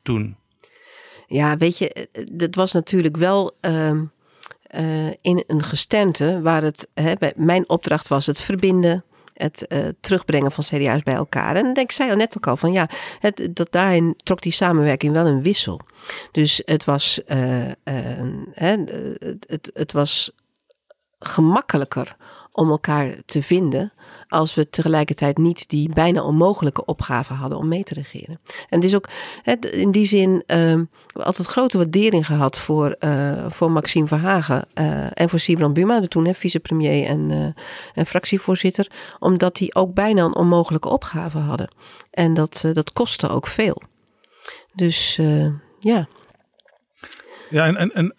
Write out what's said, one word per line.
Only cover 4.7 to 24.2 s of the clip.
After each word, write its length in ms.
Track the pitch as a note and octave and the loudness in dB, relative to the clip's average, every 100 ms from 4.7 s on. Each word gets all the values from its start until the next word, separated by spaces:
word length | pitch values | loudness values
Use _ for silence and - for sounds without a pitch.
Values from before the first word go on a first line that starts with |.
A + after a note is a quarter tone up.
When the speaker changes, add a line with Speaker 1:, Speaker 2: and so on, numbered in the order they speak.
| - D#3+ D#3 D#3 - | -6 -4 -2 -4 -4
Speaker 2:
in 220 | F3+ F3+ - | 0 0 0
een 160 | D#3 | -2
gesternte 800 | D3 D3+ - G#3+ G3 D#3+ E3 F#3 | -2 -2 0 2 2 2 0 0
waar 220 | D#3+ D#3+ | 0 2
het, 260 | D#3 - - | 0 -4 -8
hè, 200 | - D#3+ F#3 | -2 0 0
bij, 140 | D3+ - | -2 2
mijn 340 | D#3+ F3+ F3 | 2 2 2
opdracht 380 | E3+ - D3+ - | -2 0 -2 0
was 180 | D3 D3+ | -2 0
het 160 | C#3+ | -2
verbinden, 600 | - F#3+ F#3+ F#3 E3+ F3+ - _ - | -2 0 2 4 4 2 -4 _ -20
het, 340 | - D#3 - - | -6 -6 -6 -6
eh, 120 | C#3+ - - | -4 -4 -4
terugbrengen 520 | - F#3 - D3 C#3 | -2 -2 0 0 0
van 120 | - | -2
C 40 | D#3+ | -4
D 200 | D3 C#3 | 0 0
A's 160 | C3+ | 0
bij 100 | C#3+ C3 | 0 -2
elkaar. 400 | C#3+ - G#2 E3+ | -2 -4 -2 0
En 200 | B3 C4+ | 0 0
ik 160 | B3+ | 0
zei 180 | - C4 | 0 0
al 60 | G3+ | 2
net 220 | A3+ - | 0 -2
ook 100 | - | -4
al 100 | B2 | 0
van, 140 | E3 | 0
ja, 180 | F#3 D#3+ - - - | 0 -2 -6 -14 -2
het, 300 | G#3 G3+ E3+ | -2 -2 -6
dat 180 | E3+ E3+ | -4 -2
daarin 420 | F3 F#3+ F3 E3 - | 2 4 4 2 0
trok 180 | - F#3 | -2 -2
die 100 | E3+ | 0
samenwerking 600 | - F3+ D#3+ D3 C3+ D3 | 2 4 4 4 2 2
wel 120 | D#3+ E3 | 2 4
een 140 | C3+ | 2
wissel. 380 | D#3+ G3+ - E2+ - _ - - - | 2 0 -2 -6 -12 _ -14 -14 -6
Dus 300 | D#3+ D3+ - - | 0 2 2 0
het 180 | D3+ - | -2 0
was, 380 | C#3+ - - - | 0 0 -2 -2
eh, 440 | C3+ B2+ B2+ B2 | -2 0 -2 -4
eh, 60 | - - C3 A#2+ C3 B2 C#3 - | -8 -8 -6 -6 -6 -8 -8 -12
hè, 240 | - E3+ G#3+ - - - - | -4 0 0 -2 -8 -10 -10
het, 280 | - - - | -10 -10 -10
het, 240 | D#3 - | -10 -8
het 180 | - D#3 | -8 -4
was 400 | D3+ D3 - - - _ _ _ _ _ _ _ - | 0 0 0 -2 -8 _ _ _ _ _ _ _ -16
gemakkelijker 960 | - - D#3+ A3 - D3 C#3 C3 B2 - - - - | -4 2 4 4 0 -4 -2 -6 -8 -12 -20 -20 -8
om 180 | - D#3+ | 0 2
elkaar 440 | D3+ - D3 C3+ - - | 2 0 -2 -2 -6 -4
te 180 | D#3 | -2
vinden 500 | C#3+ F3+ E3 C3+ G#3 _ - - | 0 2 2 -2 -4 _ -20 -20